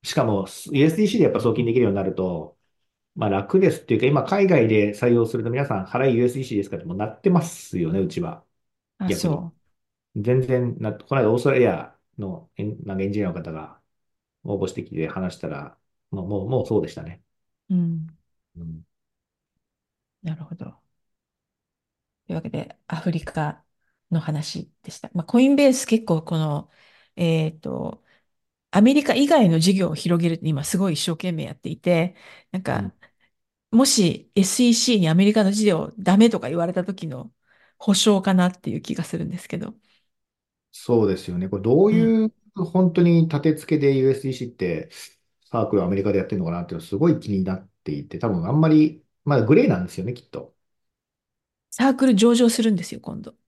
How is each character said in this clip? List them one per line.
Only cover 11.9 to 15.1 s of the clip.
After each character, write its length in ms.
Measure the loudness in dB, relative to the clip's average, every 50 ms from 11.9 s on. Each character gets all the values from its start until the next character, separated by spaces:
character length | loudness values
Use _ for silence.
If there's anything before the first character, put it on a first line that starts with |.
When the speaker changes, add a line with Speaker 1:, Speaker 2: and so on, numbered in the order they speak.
| _ _ _ _ _ -10
Speaker 1:
の 320 | -10 -10 -10 -12 -16 _ _
エ 80 | -10 -8
ン-、 140 | -8 -8 -10 -12
な 100 | -10 -6
ん 40 | -4
か 60 | -4
エ 20 |
ン 60 | -4
ジ 80 | -2 -2
ニ 60 | -4
ア 20 | -4
の 60 | -4
方 180 | -8 -10 -10
が 280 | -12 -12 -14 -16 -20 _ _ _ _ _ _ _ _ _ _ _ _ _ _
応 140 | -6 -4 -4
募 100 | -4 -6
し 40 | -6
て 100 | -10 -12
き 60 | -10 -6
て 140 | -6 -6
話 280 | -6